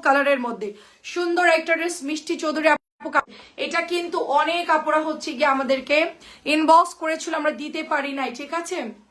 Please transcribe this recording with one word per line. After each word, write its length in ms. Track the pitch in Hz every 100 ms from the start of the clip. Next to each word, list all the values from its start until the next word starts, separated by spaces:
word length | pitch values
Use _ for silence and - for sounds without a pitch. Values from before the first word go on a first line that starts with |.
কালারের 360 | 285 277 277 277
মধ্যে 340 | 240 214 208 - - _
সুন্দর 440 | - 349 349 339 349
একটা 280 | 330 320 330
ড্রেস, 200 | 339 339
মিষ্টি 340 | 277 311 - 339
চৌধুরী 320 | 311 302 311
আপু। 420 | 294 _ _ 277 285 - - - -
এটা 240 | 285 339
কিন্তু 360 | 339 349 339 339
অনেক 520 | 240 277 311 349 339
আপুরা 300 | 311 311 311
হচ্ছে 320 | 311 - 311
গিয়ে 140 | 254 294
আমাদেরকে 520 | 269 262 262 262 302 330 - - -
ইনবক্স 500 | - 302 311 330 339
করেছিল, 400 | - 320 311 339
আমরা 160 | 311 302
দিতে 320 | 226 285 320
পারি 300 | - 302 277
নাই, 180 | 277 254
ঠিক 200 | 247 285 330
আছে? 180 | 339 349 233 - _